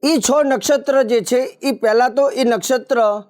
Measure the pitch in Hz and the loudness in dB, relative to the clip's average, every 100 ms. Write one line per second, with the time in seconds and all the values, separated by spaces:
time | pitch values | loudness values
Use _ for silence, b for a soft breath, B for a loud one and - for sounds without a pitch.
0 | 277 311 208 277 294 262 - 285 - 269 | 0 0 0 0 2 -2 0 -2 0 0
1 | 240 233 196 247 262 - 277 247 220 220 | 2 0 0 -2 -2 -4 -4 -2 0 2
2 | 247 240 277 - 254 226 - 254 - 247 | 2 2 0 0 0 0 0 -4 -2 0
3 | 220 208 208 | 0 -2 -8